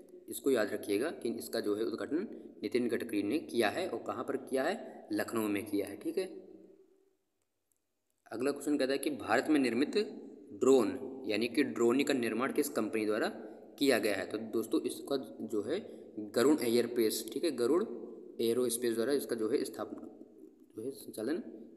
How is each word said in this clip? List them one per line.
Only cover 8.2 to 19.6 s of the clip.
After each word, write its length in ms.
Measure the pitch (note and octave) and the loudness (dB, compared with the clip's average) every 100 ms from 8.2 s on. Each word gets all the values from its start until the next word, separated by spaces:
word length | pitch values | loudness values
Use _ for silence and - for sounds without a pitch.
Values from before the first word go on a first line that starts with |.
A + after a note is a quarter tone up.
| - | -14
अगला 240 | A2+ C#3 | -4 -4
question 280 | C#3+ D3 D3 | -2 0 2
कहता 140 | C3 | 2
है 60 | C#3 | 2
कि 120 | D#3+ | 0
भारत 360 | - F#2 A#2+ C3+ | -2 2 2 4
में 120 | D3 | 4
निर्मित 360 | B2 A2+ - G#3 A3 - - - - | 4 2 2 2 -2 -6 -14 -16 -16
drone 440 | G2+ B2 C3 G2+ F#2 - - G2+ | 2 8 8 6 0 -6 -8 -2
यानी 220 | G#2 A#2+ | 0 2
कि 140 | D3 | 2
ड्रोनी 400 | B2+ A2+ A#2 C3 | 2 4 4 6
का 100 | C#3+ | 4
निर्माण 380 | C3 A2+ A#2 C3 | 2 2 0 0
किस 160 | C3 C#3+ | 0 0
company 340 | A#2 G#2+ A2 G#2+ | 0 0 0 2
द्वारा 220 | G#2+ F3+ - - - - - | 2 0 -4 -10 -14 -14 2
किया 200 | C#3 A2+ | 4 4
गया 160 | G#2+ | 4
है? 120 | F#2+ F2 | 0 -2
तो 120 | G#2+ | -6
दोस्तों, 420 | A2+ A2+ - D#3+ | -2 -2 0 0
इसका 340 | - - - C3+ - - | 0 -4 -2 -4 -4 -10
जो 200 | A2+ G#2 | -4 -2
है 140 | A2 F#3 - - - - G#2+ | -2 -4 -6 -14 -14 -10 -2
गरुड़ 280 | B2 C3+ D#3 | 4 6 6
aerospace, 640 | A#2+ A#2+ A#2 A2+ G#2+ - - | 4 4 4 4 2 2 -4
ठीक 120 | C3+ | -2
है, 60 | E3+ | 0
गरुड़ 320 | B2 A#2 F3 A3+ - - - - - | 2 4 4 2 -4 -10 -14 -10 -2
aerospace 520 | A2+ A#2+ B2 A#2 A#2+ | 2 2 2 2 0
द्वारा 180 | A2+ A#2+ | 2 2
इसका 220 | C#3 - A#2 | 2 0 -2
जो 120 | G#2+ | 0
है 140 | C3+ | 0